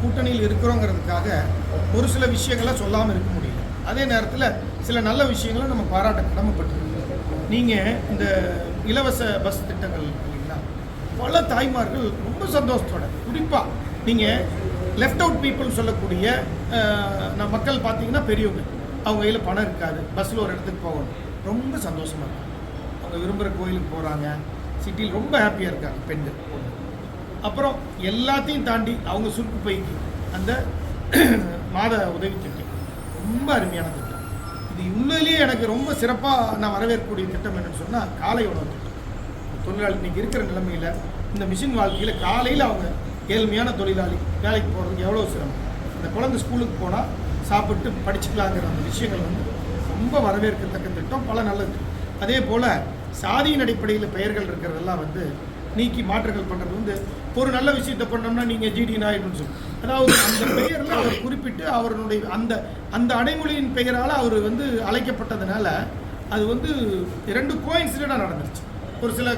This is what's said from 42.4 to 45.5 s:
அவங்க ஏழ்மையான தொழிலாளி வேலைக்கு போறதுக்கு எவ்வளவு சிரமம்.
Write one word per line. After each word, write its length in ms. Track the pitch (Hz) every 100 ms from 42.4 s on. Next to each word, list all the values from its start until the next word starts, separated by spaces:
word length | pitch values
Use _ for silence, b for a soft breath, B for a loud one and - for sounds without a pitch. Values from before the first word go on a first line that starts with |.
| 254 285
அவங்க 220 | 247 208 - - - - -
ஏழ்மையான 480 | 214 220 208 240 214
தொழிலாளி 400 | 196 190 180 170 - -
வேலைக்கு 280 | 202 220 208
போறதுக்கு 320 | 185 180 180
எவ்வளவு 240 | 180 220 208
சிரமம். 360 | - 139